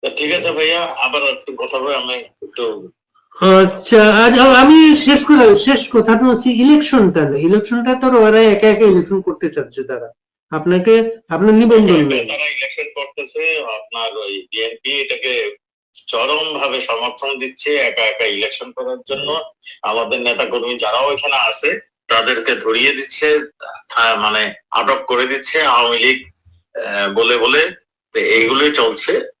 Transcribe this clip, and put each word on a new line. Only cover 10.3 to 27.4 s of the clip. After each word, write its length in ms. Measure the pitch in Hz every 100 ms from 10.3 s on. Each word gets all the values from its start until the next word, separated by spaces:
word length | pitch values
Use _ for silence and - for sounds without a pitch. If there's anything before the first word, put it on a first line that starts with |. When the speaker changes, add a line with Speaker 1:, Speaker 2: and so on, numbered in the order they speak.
| _ _
Speaker 2:
আপনাকে, 680 | 156 156 180 185 226 226 - _
আপনার 240 | - 208
নিবন্ধন 420 | 220 233 226 202 170
Speaker 1:
একা 40 |
একা 160 | 143 131
Speaker 2:
নেই। 120 | 117
Speaker 1:
তারা 220 | - -
ইলেকশন 340 | - 135 - 147 -
করতেছে, 640 | 139 - 139 156 160 160
আপনার 580 | 117 107 107 120 113 107
ওই 300 | 104 98 90
বিএনপি 500 | 110 113 113 - 139
এটাকে 320 | 139 123 131 123 104 104 _ _ _ - -
চরমভাবে 720 | - - 151 156 156 139 131
সমর্থন 580 | - - 123 - 139 135
দিচ্ছে 360 | 127 131 147 147
একা 260 | 127 110
একা 240 | 113 107 113
ইলেকশন 460 | 101 107 - 123
করার 260 | - 127 127 -
জন্য। 340 | 135 147 220 214 _ - -
আমাদের 400 | - - 233 -
নেতাকর্মী 560 | 120 120 113 120 117 123
যারাও 360 | 113 113 139
এখানে 220 | 139 - -
আছে 440 | - - 147 185 _ _ _
তাদেরকে 480 | 113 127 120 113 -
ধরিয়ে 360 | 110 113 131
দিচ্ছে, 480 | 131 135 - 151 151 - _ - - _ -
আহ, 200 | 113 113
মানে, 340 | 107 107 107 - _
আটক 280 | - 135 135 -
করে 180 | 123 127
দিচ্ছে 340 | 135 127 156
আওয়ামী 360 | 151 120 117 117
লীগ, 220 | 120 131 - _ _ _ _ -
আহ, 320 | - 101 101
বলে 240 | 101 113
বলে। 340 | 120